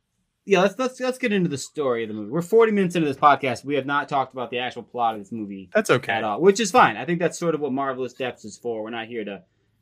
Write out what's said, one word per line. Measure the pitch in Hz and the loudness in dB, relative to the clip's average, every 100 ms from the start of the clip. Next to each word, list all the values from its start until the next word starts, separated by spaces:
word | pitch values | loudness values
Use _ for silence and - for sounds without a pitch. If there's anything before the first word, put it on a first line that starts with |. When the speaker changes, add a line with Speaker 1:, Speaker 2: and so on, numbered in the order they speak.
| _ _ _ _ - | _ _ _ _ 2
Speaker 1:
yeah, | 185 | 4
let's, | 196 196 | 4 2
let's, | 254 254 | -4 -4
let's | 254 254 | -6 -2
get | 247 | -2
into | 202 165 | 0 0
the | 135 | -4
story | - - 135 117 | -8 -4 -2 -2
of | 110 | -4
the | |
movie. | 107 104 | -8 -6
We're | 151 | -6
forty | 170 226 226 | 2 4 4
minutes | 202 180 175 | 4 0 0
into | 147 | -2
this | 135 | 4
podcast. | 151 135 151 156 135 | 4 4 2 -4 -2
We | 143 | -2
have | 131 | 0
not | 143 135 | -2 -2
talked | 143 127 | -2 -2
about | 131 117 | -6 -6
the | 120 | -4
actual | 123 120 | -6 -8
plot | 104 123 117 110 | -10 -2 -2 -2
of | |
this | 98 | -8
movie | 113 101 98 90 | -10 -8 -10 -4
Speaker 2:
That's | 208 214 | -2 2
okay. | 131 - | 2 2
Speaker 1:
at | 113 | -2
all, | 110 104 | -2 4
which | 185 196 | 4 4
is | 208 | 4
fine. | 247 156 107 | 6 6 4
I | 135 | -4
think | 170 | -2
that's | 165 - | -2 -2
sort | 170 151 | -2 -2
of | |
what | 147 | -2
Marvelous | 131 135 127 123 | -2 -2 -4 -6
Depths | - 123 117 107 | -6 -8 -8 -16
is | - | -10
for. | 120 110 | -8 -6
We're | 110 | -6
not | 117 113 | -8 -8
here | 117 104 | -8 -8
to | 95 _ _ _ _ | -10 _ _ _ _